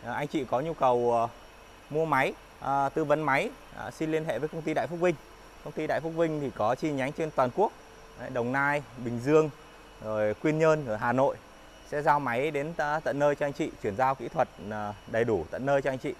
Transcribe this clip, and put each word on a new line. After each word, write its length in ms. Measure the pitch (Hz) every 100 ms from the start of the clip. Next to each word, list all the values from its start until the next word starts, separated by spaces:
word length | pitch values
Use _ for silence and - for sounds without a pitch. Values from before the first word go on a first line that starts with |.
Ờ, 80 | 113
anh 160 | 120 151
chị 160 | 160
có 160 | 127 123
nhu 140 | 160
cầu, 380 | 156 131 123 120
ờ, 140 | 117 117 - - - - - -
mua 140 | 147
máy, 280 | 160 135 156 233 - -
ờ, 280 | 135 139 139
tư 100 | -
vấn 180 | 151 147
máy, 280 | 151 135 214 269 - -
ờ, 140 | 107
xin 220 | - 156
liên 120 | 156
hệ 140 | 160 117
với 100 | 151
công 140 | 165
ty 120 | 156
Đại 120 | 147 123
Phúc 120 | 170
Vinh. 140 | 180 165 - - - -
Công 80 | 147
ty 140 | - 156
Đại 140 | 127
Phúc 120 | 160 165
Vinh 240 | 165 151
thì 100 | 135
có 240 | - 107
chi 180 | 127 160
nhánh 200 | 139 131
trên 180 | 151 160
toàn 200 | 147 127 120
quốc. 160 | 208 - - - - -
Đấy, 100 | 127
Đồng 220 | 127 120
Nai, 300 | 135 139 147 123 123
Bình 160 | 117 120
Dương, 300 | 127 156 156 - - - - -
rồi 300 | 107 107 107
Quy 180 | 104 156
Nhơn, 340 | 156 160 156 135
ở 100 | 107
Hà 160 | 120
Nội. 240 | 127 139 - - - - - -
Sẽ 120 | 147
giao 180 | 151 147
máy 300 | 135 117 151
đến, 240 | 143 151 170
ờ, 240 | 147 156
tận 140 | 131 139
nơi 160 | 147
cho 120 | 143 143
anh 60 |
chị, 180 | 135 143 -
chuyển 140 | 113 98
giao 180 | 131
kỹ 140 | 139 135
thuật, 200 | 160 120 - 101
ờ, 220 | 107 104 104 -
đầy 180 | 113
đủ 200 | 120 101 80
tận 160 | 87 131
nơi 160 | 139
cho 80 | 139
anh 80 | 131
chị. 160 | 151